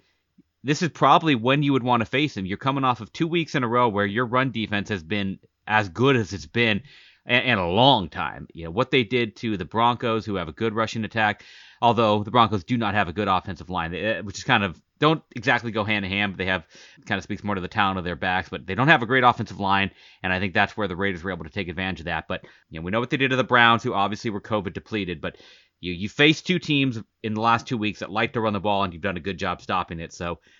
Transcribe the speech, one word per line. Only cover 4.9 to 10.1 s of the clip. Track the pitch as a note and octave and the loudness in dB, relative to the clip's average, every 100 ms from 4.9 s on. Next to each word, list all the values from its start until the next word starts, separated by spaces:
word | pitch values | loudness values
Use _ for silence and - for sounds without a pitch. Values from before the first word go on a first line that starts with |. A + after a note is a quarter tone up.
| G2 | -6
been | D#2+ G#2 G2 F#2 _ _ - | -4 -4 -4 -6 _ _ 0
as | G#2+ G2 | 2 2
good | F2 C3+ B2+ | 2 2 2
as | G2+ | 0
it's | G2 D#2 | -6 -4
been | A#2 A#2 G2+ - - - _ - | 0 2 0 -4 -18 -20 _ 0
in, | B2 | 0
in | A#2+ A2 | 2 2
a | E2+ | 2
long | F#2+ C3+ B2 F2 | 4 6 6 0
time. | F#2+ D2 A1+ C#2+ | -6 -6 -8 -14
You | - E2 | -14 -6
know, | |
what | F#2 B2+ | -4 0
they | C#3 | 0
did | G#2 B2 A2+ - | 2 0 -2 -4
to | A#2 G2 | -4 -4
the | E2+ | -4
Broncos, | A2 A#2 A#2+ B2 | 0 2 2 -2